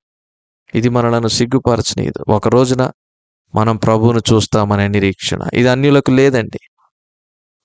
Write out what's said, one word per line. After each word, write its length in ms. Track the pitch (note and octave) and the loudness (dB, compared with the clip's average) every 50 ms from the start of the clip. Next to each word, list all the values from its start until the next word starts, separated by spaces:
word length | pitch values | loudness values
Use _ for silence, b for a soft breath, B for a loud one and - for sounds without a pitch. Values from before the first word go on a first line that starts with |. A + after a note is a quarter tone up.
| _ _ _ _ _ _ _ _ _ _ _ _ _ _ - | _ _ _ _ _ _ _ _ _ _ _ _ _ _ -4
ఇది 140 | A2 A#2 B2 | -2 0 0
మనలను 380 | A#2+ B2 A#2+ A#2 A#2 A#2 A#2 | 0 0 0 0 0 0 -2
సిగ్గుపరచనీయదు. 1040 | A2 - - A#2+ A#2+ C3+ B2+ - B2 A#2 A2 - - - - - - - - - - | -2 -2 -2 -2 -2 -2 0 0 0 0 0 -2 -6 -6 -4 -6 -6 -6 -6 -2 -2
ఒక 160 | G#2+ G2+ A#2 | -2 0 0
రోజున 440 | A2 A2+ B2 C3 B2+ B2+ B2+ B2+ - - _ _ _ _ _ _ _ _ _ _ _ - | 2 2 2 2 2 0 -2 -2 -4 -6 _ _ _ _ _ _ _ _ _ _ _ -4
మనం 220 | G#2+ G#2+ A2+ A2+ | -2 0 0 0
ప్రభువును 420 | G#2 - A2+ A2 A2 A2 A#2+ A#2 A2+ | 0 0 0 2 2 2 2 2 0
చూస్తామనే 680 | - - A#2 G#2+ - - - G#2+ G2+ G2+ G#2 G2+ G2+ | 0 2 2 2 2 0 0 -2 0 0 0 0 0
నిరీక్షణ, 520 | G2+ G#2 G2+ G2 G2 F#2 - - - - - - - - | 0 0 0 0 0 -2 -4 -6 -8 -6 -6 -6 -4 -2
ఇది 140 | A#2+ B2 | 0 0
అన్యులకు 440 | B2+ B2+ C3 C#3 C#3+ C#3 C#3 - C3+ | 0 0 0 2 2 2 2 2 2
లేదండి. 460 | B2+ C3 C3+ C#3 B2+ A#2 G#2+ - - - - _ _ _ _ _ _ _ _ _ _ _ _ _ _ _ _ _ _ _ | 2 2 2 2 2 0 -4 -6 -10 -16 -18 _ _ _ _ _ _ _ _ _ _ _ _ _ _ _ _ _ _ _